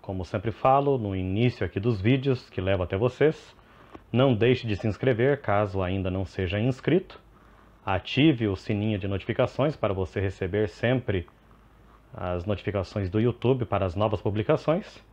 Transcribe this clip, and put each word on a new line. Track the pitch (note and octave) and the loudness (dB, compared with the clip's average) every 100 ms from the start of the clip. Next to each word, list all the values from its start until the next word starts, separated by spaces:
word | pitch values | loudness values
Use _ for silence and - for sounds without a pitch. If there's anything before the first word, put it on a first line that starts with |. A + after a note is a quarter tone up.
Como | - F#2+ F2 | -8 -8 -4
sempre | G#2+ A2 | -4 -4
falo, | - C3 C3+ C#3+ C3+ | 0 4 4 4 0
no | G#2 F#2+ | -2 -4
início | F#2 G2 B2 - F#2+ | -2 2 2 0 -4
aqui | G2 | -2
dos | A2+ G#2+ | -2 0
vídeos | G2 C3+ C3+ B2 - | 2 2 2 -2 -4
que | - | -6
levo | F#2+ G2 | 0 0
até | F2 G2 | 0 0
vocês, | A#2+ - D3 - - - - - - - - | -2 4 2 2 -14 -20 -20 -20 -20 -20 -2
não | A2+ C#3 A2 | 2 4 4
deixe | A#2 B2+ A2+ | 4 2 0
de | G2+ | -2
se | A2+ | -2
inscrever, | G2 B2+ A2+ B2+ C#3+ | -2 0 2 2 0
caso | - G2+ G#2 G2 | 0 0 0 -2
ainda | F2+ G2 F#2 | -2 -2 -2
não | F#2 F#2 | -4 -4
seja | - F#2 G2+ | -4 -2 0
inscrito. | A#2+ B2+ - E3+ - - _ - - - - _ - | 0 0 0 0 0 -20 _ -20 -20 -20 -20 _ -4
Ative | F#2 - - D#3+ B2+ A2 | -4 -2 4 4 4 0
o | F#2 | -2
sininho | - G#2 G#2+ G#2 | -4 -2 0 -2
de | F#2+ | -2
notificações | G2 - A#2 B2 - C#3+ | -4 -4 0 0 0 -2
para | - G#2+ | 0 -2
você | F#2+ F#2 G#2+ | -2 -2 -2
receber | G2 - F#2 G#2 G#2+ | -4 -4 -2 0 -2
sempre | - A#2+ B2+ - G2 E2 _ _ - - - - - _ | 0 0 0 0 -4 -4 _ _ -20 -20 -20 -20 -20 _
as | - F2+ F2+ | -10 -6 -4
notificações | F2 G2 - G2+ F#2 G#2 F#2+ | -4 -4 -4 -4 -4 -6 -2
do | G#2+ | 0
YouTube | A#2+ - A#2 C3 | 0 0 0 0
para | G#2+ G2 F#2+ | 0 -2 -2
as | F2+ | 0
novas | A2 G#2 | 0 0
publicações. | G#2+ G#2 G#2 - - E3+ - - - | -2 -2 0 0 2 -2 -2 -18 -20